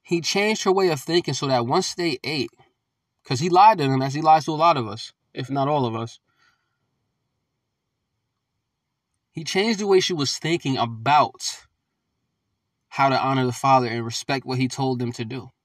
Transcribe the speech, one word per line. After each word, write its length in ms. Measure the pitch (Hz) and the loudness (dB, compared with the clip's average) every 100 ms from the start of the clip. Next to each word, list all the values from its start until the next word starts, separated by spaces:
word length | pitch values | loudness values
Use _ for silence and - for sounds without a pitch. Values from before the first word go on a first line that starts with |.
he 180 | - 170 | -4 -4
changed 440 | 147 196 208 220 | -2 -2 0 0
her 100 | 196 | 0
way 160 | 190 190 | 2 2
of 100 | 147 | 0
thinking 340 | - 175 170 | 0 -2 0
so 140 | 135 139 | -4 0
that 180 | 127 117 | 0 2
once 300 | 165 185 - | 0 -2 -4
they 240 | 170 135 | -4 -4
ate, 280 | - 151 113 _ _ _ _ _ _ _ | -6 -4 -6 _ _ _ _ _ _ _
'cause 160 | - 131 | -6 -2
he 100 | 170 | 2
lied 280 | 180 214 180 | 8 8 6
to 100 | 139 | 0
them 140 | 135 | 0
as 120 | 135 | 0
he 80 | 143 | 0
lies 220 | 156 156 151 | 4 4 4
to 60 | |
a 20 | |
lot 220 | 156 170 147 | 2 2 2
of 120 | 110 | -2
us, 260 | 107 - _ _ | -8 -14 _ _
if 160 | - 131 | -12 -6
not 200 | 139 135 | -2 0
all 160 | 147 123 | 0 0
of 100 | 113 | -4
us. 240 | 117 - _ _ _ _ _ _ _ _ _ _ _ _ _ _ _ _ _ _ _ _ _ _ _ _ _ _ _ _ _ _ _ | -8 -12 _ _ _ _ _ _ _ _ _ _ _ _ _ _ _ _ _ _ _ _ _ _ _ _ _ _ _ _ _ _ _
He 120 | - | -14
changed 360 | 156 190 220 202 | -4 -2 0 -2
the 80 | 202 | 2
way 120 | 190 | 2
she 140 | - | 2
was 240 | 170 131 - | -2 -4 -4
thinking 400 | 156 170 143 127 | -4 -2 -2 -2
about 880 | 117 113 117 147 123 - - - _ _ _ _ _ _ _ _ _ _ _ _ _ | -2 -2 2 4 2 -4 -12 -12 _ _ _ _ _ _ _ _ _ _ _ _ _
how 200 | - 139 | -2 0
to 100 | 131 | 2
honor 260 | 135 135 127 | 0 0 -2
the 60 | |
Father 360 | 120 139 131 123 | -2 2 2 2
and 180 | 117 117 | -6 -6
respect 400 | - - 98 - | -8 -6 -6 -4
what 140 | 127 | -4
he 80 | 127 | -2
told 320 | - 135 123 | -2 -4 -2
them 120 | 120 | -6
to 120 | 117 113 | -6 -10
do. 240 | 131 - _ | -10 -14 _